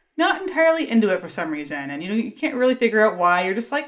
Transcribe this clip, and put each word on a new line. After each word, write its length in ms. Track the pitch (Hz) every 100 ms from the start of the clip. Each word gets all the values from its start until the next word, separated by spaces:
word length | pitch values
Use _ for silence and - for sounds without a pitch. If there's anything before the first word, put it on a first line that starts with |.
| _ -
not 220 | 359 -
entirely 460 | 381 311 330 330 277
into 180 | 233 208
it 60 | 185
for 60 | 170
some 220 | - 160
reason. 400 | 151 147 147 139
And, 120 | 143
you 80 | 180
know, 40 |
you 160 | 220 -
can't 260 | - 302 254
really 180 | 254
figure 260 | 254 233 214
out 160 | 214 180
why. 280 | 175 180 185
You're 80 |
just 180 | 196 233
like, 140 | 285